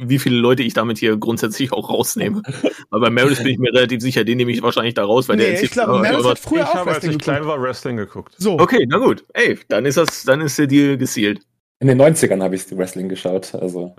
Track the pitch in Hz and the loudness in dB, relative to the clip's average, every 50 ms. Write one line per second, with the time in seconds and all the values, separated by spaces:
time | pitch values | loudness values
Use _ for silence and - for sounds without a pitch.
0 | 127 120 139 131 - 131 123 120 117 123 131 135 120 113 - 117 110 117 110 - | -2 -2 0 0 2 0 2 2 4 4 2 2 0 -2 -2 -2 -2 -2 -4 -2
1 | 117 110 107 107 110 113 113 104 120 110 104 - 139 127 - 107 104 - 120 107 | 0 0 0 0 0 -2 -2 -2 -4 -4 -4 -4 -4 -4 -4 -6 -4 -4 -2 -2
2 | - - - 220 - - 196 214 - - - - - - - - - - 101 110 | -2 -2 -2 -4 -4 -4 -4 -6 -8 -8 -10 -4 -4 -4 -4 -6 -14 -6 -2 0
3 | 120 113 117 123 131 143 135 127 117 131 123 113 127 117 113 127 127 113 127 113 | 0 2 2 2 2 2 2 0 0 -2 -2 0 -2 2 4 2 2 2 0 -4
4 | 123 131 131 120 104 110 123 123 123 120 117 117 117 120 - 131 113 120 120 117 | -4 -2 0 0 0 0 0 0 0 -2 -2 0 -2 0 0 0 -2 -2 -2 -2
5 | 101 101 113 131 131 - 208 214 226 202 175 190 208 123 - 240 226 - - - | 0 2 2 2 2 2 2 2 2 2 2 0 -2 -2 0 -2 0 2 2 2
6 | - - - - 120 127 - - - - 311 330 294 - - 180 180 - 156 147 | 2 0 0 2 2 2 0 0 -2 -2 -2 0 0 0 0 -2 -2 -2 -4 -2
7 | - 160 156 147 - 151 139 147 156 151 151 135 127 127 120 - - 135 120 110 | -2 -4 -4 -4 -4 -4 -4 -4 -2 -4 -4 -4 -4 -6 -6 -6 -8 -6 -6 -6
8 | 98 - - 98 - - _ - 180 214 175 147 175 - 262 220 139 123 156 214 | -8 -8 -12 -18 -18 -18 _ -4 -2 -2 4 4 4 4 4 2 2 2 0 2
9 | 262 170 107 - - _ - - 240 151 101 - - - 110 107 127 143 135 170 | 2 2 2 0 -6 _ -2 0 0 0 0 -2 -4 -2 -2 0 0 2 2 2
10 | 160 - - - - 131 131 151 160 143 - 151 147 135 139 147 143 139 139 127 | 0 0 -2 -6 0 2 2 2 2 -4 0 0 0 4 4 4 4 4 2 0
11 | 131 - - 123 104 104 101 - _ _ _ _ _ _ _ - 131 135 127 127 | -2 -4 -2 -2 -2 -2 -2 -4 _ _ _ _ _ _ _ 0 2 4 6 6
12 | 139 160 160 - 127 95 98 98 95 92 95 92 - - 95 92 92 92 - 92 | 6 6 6 4 2 0 2 0 0 -2 -2 -4 -6 -8 -6 -6 -6 -6 -4 -8
13 | 92 92 92 92 - 90 92 95 - - - 90 95 90 87 90 87 92 - | -6 -6 -8 -6 -4 -4 -4 -4 -6 -6 -10 -6 -6 -6 -6 -8 -10 -10 -10